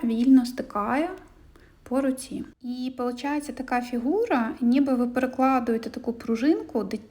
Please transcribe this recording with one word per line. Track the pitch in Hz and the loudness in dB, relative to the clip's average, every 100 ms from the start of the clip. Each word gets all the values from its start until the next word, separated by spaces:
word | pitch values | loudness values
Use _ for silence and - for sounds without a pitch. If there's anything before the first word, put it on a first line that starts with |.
вільно | 233 226 254 262 240 | 0 2 8 8 6
стикає | - - 208 208 254 339 370 - - - - - _ | -2 -6 -4 0 0 -2 -6 -18 -20 -20 -20 -20 _
по | - 254 | -4 0
руці. | 269 254 - - - - | 0 -2 -6 -10 -12 -12
І | 247 247 254 254 | -10 -6 -6 -4
получається | 247 247 277 294 294 | -6 -4 -4 -4 -4
така | - 262 247 | -8 -4 -4
фігура, | 247 240 240 381 466 285 226 - | -2 -2 0 0 2 0 0 0
ніби | 240 262 277 247 | 2 4 4 2
ви | 247 | 0
перекладуєте | 247 254 254 262 262 233 226 226 | 0 -2 2 2 2 2 -2 -4
таку | - - | -8 -8
пружинку, | 226 - 226 269 403 - 240 | -6 -4 0 2 2 0 -4
дит-, | 190 214 - | -4 -6 -6